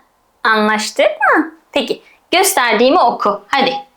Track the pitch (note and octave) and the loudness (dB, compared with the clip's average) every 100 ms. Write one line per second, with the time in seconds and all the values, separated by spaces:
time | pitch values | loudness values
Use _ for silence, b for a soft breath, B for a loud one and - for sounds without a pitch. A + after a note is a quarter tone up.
0 | _ _ _ _ A#3 A3 G#3+ G#3+ G#3+ - | _ _ _ _ -2 0 0 -2 -4 0
1 | A4 D#5 F#5+ G#4 - - _ - - - | 0 0 0 0 0 -8 _ -6 -4 -8
2 | b b - E4+ G4 - A#3+ G#3 B3+ F4 | b b -4 0 0 0 0 2 2 4
3 | A#3+ - G#3 G3+ - C#4 B3+ - - | 2 0 -2 -4 -4 -2 -2 -4 -10